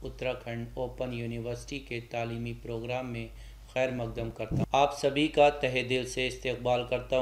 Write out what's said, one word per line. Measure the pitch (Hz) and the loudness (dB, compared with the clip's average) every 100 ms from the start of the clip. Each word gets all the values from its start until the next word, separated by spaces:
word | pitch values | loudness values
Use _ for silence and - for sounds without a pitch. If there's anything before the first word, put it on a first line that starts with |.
उत्तराखंड | 131 - 127 123 120 117 117 135 | -12 -4 -4 -4 -6 -6 -6 -4
ओपन | 123 117 127 | -6 -4 -4
यूनिवर्सिटी | 120 117 117 117 120 - 143 | -4 -4 -4 -4 -6 -6 -10
के | - 117 120 | -6 -8 -6
तालीमी | 117 117 117 117 117 | -4 -4 -4 -6 -6
प्रोग्राम | 120 117 120 123 127 | -6 -6 -2 -4 -4
में | 117 113 - - - - | -6 -8 -12 -16 -16 -4
खैर | 127 131 | 0 2
मकदम | 123 113 113 113 | 2 -2 -2 -4
करता | - 110 - | -4 -2 0
हूँ। | - | 4
आप | 135 143 - | 6 4 4
सभी | 139 135 151 | 2 4 4
का | 151 147 147 | 8 8 8
तहे | 127 127 120 | 2 0 2
दिल | 127 120 | 0 0
से | - 127 | -2 -2
इस्तकबाल | 123 131 117 123 123 120 | -2 -4 0 2 2 2
करता | 123 - 131 | -2 2 2